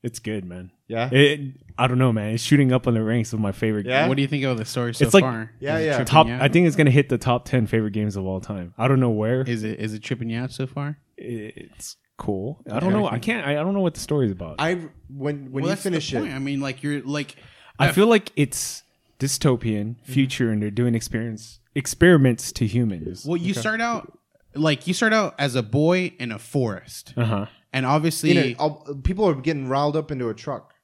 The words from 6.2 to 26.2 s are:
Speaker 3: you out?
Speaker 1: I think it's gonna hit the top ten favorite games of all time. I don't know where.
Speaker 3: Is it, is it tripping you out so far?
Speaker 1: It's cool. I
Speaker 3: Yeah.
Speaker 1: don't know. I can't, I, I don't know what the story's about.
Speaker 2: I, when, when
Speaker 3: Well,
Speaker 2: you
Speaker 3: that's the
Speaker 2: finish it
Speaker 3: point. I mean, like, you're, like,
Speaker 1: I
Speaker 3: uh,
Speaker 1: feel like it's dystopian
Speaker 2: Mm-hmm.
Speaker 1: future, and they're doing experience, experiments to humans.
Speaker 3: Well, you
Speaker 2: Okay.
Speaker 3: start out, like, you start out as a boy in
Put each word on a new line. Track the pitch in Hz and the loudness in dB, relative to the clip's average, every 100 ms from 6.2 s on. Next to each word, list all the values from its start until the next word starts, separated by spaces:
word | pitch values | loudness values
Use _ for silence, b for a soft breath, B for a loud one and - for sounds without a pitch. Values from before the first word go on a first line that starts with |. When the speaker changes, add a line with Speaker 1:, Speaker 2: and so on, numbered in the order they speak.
| 151 | 6
Speaker 3:
you | |
out? | 123 | 4
Speaker 1:
I | 139 | 2
think | 165 175 | 4 4
it's | 147 | 4
gonna | 147 | 4
hit | 131 139 | 4 2
the | 127 | 0
top | 127 120 | 0 -2
ten | - 127 107 | 0 0 2
favorite | 113 107 | 0 0
games | 104 104 98 | -2 -4 -4
of | |
all | 92 95 | -4 -6
time. | - 101 87 - | -6 -10 -10 -4
I | 120 | 2
don't | 135 | 4
know | 123 | 2
where. | 107 110 127 | 0 0 -2
Speaker 3:
Is | 123 113 | -2 -4
it, | 107 - | -4 -6
is | 107 | -6
it | 107 | -8
tripping | - 120 113 | -8 -6 -4
you | 113 | -6
out | 127 | -6
so | - 131 | -8 -8
far? | 147 143 151 _ - | -6 -8 -10 _ -18
Speaker 1:
It's | - 117 107 - - - - - _ - | -12 -10 -10 -16 -20 -18 -18 -18 _ -10
cool. | - 98 107 156 - | -6 -6 -6 -10 -8
I | |
Speaker 3:
Yeah. | 113 | -4
Speaker 1:
don't | 180 | 0
know. | 202 185 | 0 0
I | 117 | -2
can't, | 214 233 143 | -4 -4 -2
I, | |
I | 147 | -2
don't | 170 | -2
know | 202 | 0
what | 180 | 0
the | - | -2
story's | - 151 120 | -4 0 0
about. | 92 85 78 | -2 -10 -4
Speaker 2:
I, | 156 | -2
when, | 180 160 - - | -2 -6 -18 -20
when | 139 139 147 131 | -8 -6 -6 -8
Speaker 3:
Well, | 135 | -4
Speaker 2:
you | 165 | -4
Speaker 3:
that's | 196 | -2
the | 196 | -2
Speaker 2:
finish | 165 - | -4 -2
it | 120 | -4
Speaker 3:
point. | - | -4
I | 131 | -6
mean, | 139 139 | -4 -4
like, | 139 131 | -4 -6
you're, | 147 147 | -4 -4
like, | 127 147 143 - B B B - | -4 -6 -6 -12 B B B 0
Speaker 1:
I | 143 | 2
Speaker 3:
uh, | |
Speaker 1:
feel | 170 214 | 4 6
like | 226 - - | 4 2 -2
it's | 143 - - - _ _ _ _ | -2 -2 -8 -10 _ _ _ _
dystopian | 135 - 147 123 117 107 104 120 | -4 0 2 2 0 -2 -4 -10
Speaker 2:
Mm-hmm. | - | -4
Speaker 1:
future, | 131 135 - 120 | 0 0 0 0
and | 107 | 0
they're | 107 | -2
doing | 104 123 | 0 0
experience, | 117 - 110 117 110 - - _ | 0 -2 -6 -6 -10 -16 -20 _
experiments | 143 131 - 175 170 131 117 - | -8 -6 4 8 8 6 2 -6
to | - 113 | -4 -2
humans. | 117 117 90 78 90 147 | 0 0 -2 -8 -10 -6
Speaker 3:
Well, | 170 | -4
you | 175 | -2
Speaker 2:
Okay. | 185 | -4
Speaker 3:
start | 220 220 | -2 -2
out, | 233 226 - _ _ _ _ | -4 -6 -10 _ _ _ _
like, | 147 156 143 - | -2 0 0 -2
you | |
start | 180 220 | 0 2
out | 220 196 - | 2 0 -2
as | 143 | -2
a | 123 | -2
boy | 110 139 156 180 180 | 0 2 4 2 0
in | - | -6